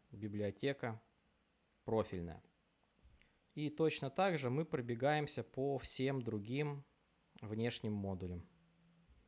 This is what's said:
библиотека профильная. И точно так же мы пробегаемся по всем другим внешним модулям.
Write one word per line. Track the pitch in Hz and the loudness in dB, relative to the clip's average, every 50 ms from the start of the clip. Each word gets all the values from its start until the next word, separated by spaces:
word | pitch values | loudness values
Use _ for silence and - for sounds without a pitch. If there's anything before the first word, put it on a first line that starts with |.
| _ _ | _ _
библиотека | - 104 107 104 101 104 104 98 98 - - 139 135 - - 117 113 110 - _ _ _ _ _ _ _ _ _ _ _ _ _ _ _ _ | -10 -6 -6 -4 -2 0 0 -2 -2 0 -2 -2 -2 0 -4 -4 -4 -6 -10 _ _ _ _ _ _ _ _ _ _ _ _ _ _ _ _
профильная. | - 110 110 101 - - 90 85 85 - - - _ _ _ _ _ _ _ _ _ _ _ - - - - - _ _ _ _ _ _ | 2 2 2 2 2 -2 -4 -4 -6 -8 -10 -16 _ _ _ _ _ _ _ _ _ _ _ -20 -20 -20 -20 -20 _ _ _ _ _ _
И | 151 151 147 | -2 -2 -2
точно | 151 - 160 156 147 - 143 135 | 2 4 4 4 4 2 -2 -2
так | - - 190 196 170 147 | 2 2 4 4 4 2
же | 135 120 | 2 2
мы | 123 147 165 | 2 2 0
пробегаемся | 160 - 139 120 120 120 120 131 143 151 151 147 143 - 131 113 | 0 -2 -2 0 -2 0 2 4 4 4 4 2 0 -2 -6 -6
по | - - 131 135 139 139 127 | -6 -4 -2 0 0 0 0
всем | - - - - 131 135 139 135 | -4 -6 -2 0 0 2 2 0
другим | 117 113 107 107 101 110 127 139 151 147 143 139 139 - _ _ _ _ _ _ _ - _ - | 0 0 -2 -2 -2 -2 -2 0 0 0 -2 -6 -10 -14 _ _ _ _ _ _ _ -20 _ -12
внешним | - 101 107 110 113 120 113 - - 110 107 | -8 -4 -2 0 0 0 0 -2 -2 -2 -2
модулям. | 101 98 98 95 87 92 90 90 87 - - - _ _ _ _ _ _ - _ - - - - - - | 0 0 -2 -2 -2 -4 -6 -6 -8 -8 -12 -20 _ _ _ _ _ _ -20 _ -20 -20 -20 -20 -20 -20